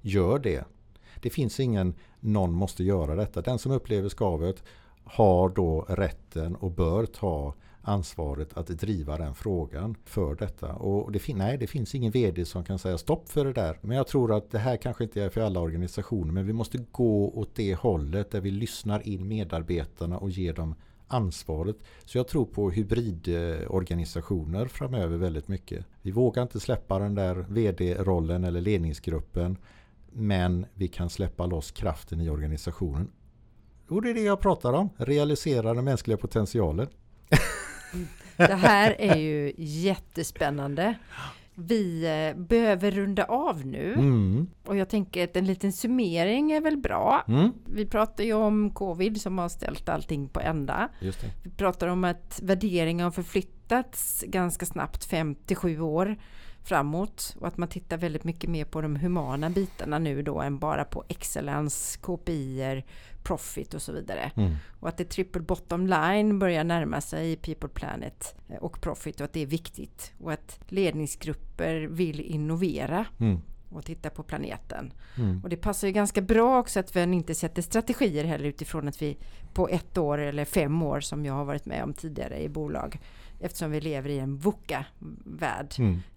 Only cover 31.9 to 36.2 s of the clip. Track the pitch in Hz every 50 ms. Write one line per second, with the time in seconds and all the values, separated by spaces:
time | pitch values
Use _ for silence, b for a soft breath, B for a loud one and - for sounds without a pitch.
31.9 | 76 - - - 82 82 82 80 76 76 76 76 78 76 - 87 - - 92 78
32.9 | 69 78 - - - _ - - - - - - - - - - - - - -
33.9 | 156 214 226 240 226 226 214 202 196 190 - 196 165 - - 123 131 165 208 190
34.9 | - - 120 127 147 147 147 151 143 - - 147 131 117 107 113 117 123 131 139
35.9 | 127 - - 113 110 -